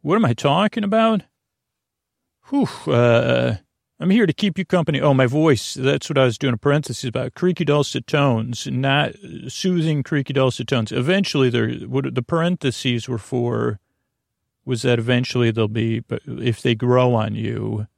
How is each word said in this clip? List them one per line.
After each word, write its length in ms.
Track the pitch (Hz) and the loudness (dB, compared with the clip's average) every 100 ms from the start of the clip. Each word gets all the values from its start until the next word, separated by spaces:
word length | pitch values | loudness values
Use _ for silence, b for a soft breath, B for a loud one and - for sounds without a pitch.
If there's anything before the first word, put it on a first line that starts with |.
What 160 | 147 202 | 0 2
am 80 | |
I 80 | 185 | 2
talking 520 | 117 143 151 208 - | 2 2 2 2 0
about? 380 | 208 220 226 220 - _ _ _ _ _ _ _ _ _ _ _ _ | 0 2 2 2 -4 _ _ _ _ _ _ _ _ _ _ _ _
Whew, 200 | 285 262 - - | 0 0 -4 0
uh, 720 | 127 120 117 123 123 123 107 _ _ _ _ | 4 6 4 2 0 0 -2 _ _ _ _
I'm 120 | 170 | 2
here 160 | 202 196 | 4 2
to 60 | |
keep 240 | - 208 175 | 2 -2 -2
you 80 | |
company. 360 | 185 180 160 143 | 0 0 0 2
Oh, 120 | 147 | 2
my 140 | 135 127 | 4 4
voice. 480 | 143 160 131 - | 4 4 2 0
That's 340 | - 131 143 - | -4 -2 -2 -2
what 80 | 139 | 2
I 80 | |
was 140 | 131 110 | 2 2
doing 160 | 139 | -2
a 40 | 117 | 0
parenthesis 460 | 143 143 147 123 | 0 0 -2 -8
about. 300 | 131 113 127 | -6 -6 -6
Creaky 300 | - 180 175 | -2 -2 0
dulcet 420 | 147 147 143 131 - | 0 2 0 -4 -2
tones, 600 | 151 143 113 113 117 139 | 0 2 0 -2 -8 -6
not 440 | 131 135 139 139 - 196 165 - | -2 0 0 0 -6 -16 -14 -14
soothing 540 | - 190 180 160 151 | -6 -2 0 0 -2
creaky 300 | 131 151 135 | -2 -4 -2
dulcet 360 | 139 131 - 113 | 2 2 0 -2
tones. 240 | 127 110 | -2 -2
Eventually, 580 | 127 127 196 196 147 131 | -2 0 0 0 2 2
there, 200 | 120 110 120 | 2 -2 -4
what 340 | - 131 135 | -4 -4 -2
the 80 | 123 | -4
parentheses 840 | 120 165 170 180 139 - 127 120 - | -2 -2 0 0 -2 -2 -2 -2 -4
were 100 | 120 | -8
for 600 | - 127 120 117 117 107 _ _ _ _ _ _ _ _ | -4 -4 -2 -2 -2 -4 _ _ _ _ _ _ _ _
was 180 | - 123 | -6 -2
that 160 | 123 117 | 2 0
eventually 520 | 113 123 123 123 117 | 2 0 0 0 0
they'll 180 | 110 107 | 2 -2
be, 320 | 113 113 113 | 0 -2 -2
but 220 | - - - | -6 -10 -10
if 360 | 123 131 110 | -6 -4 -2
they 120 | 131 | 0
grow 400 | 113 123 123 127 | 0 2 4 4
on 200 | 117 110 | 2 -2
you 540 | 107 110 110 107 110 107 | -4 -6 -6 -6 -6 -8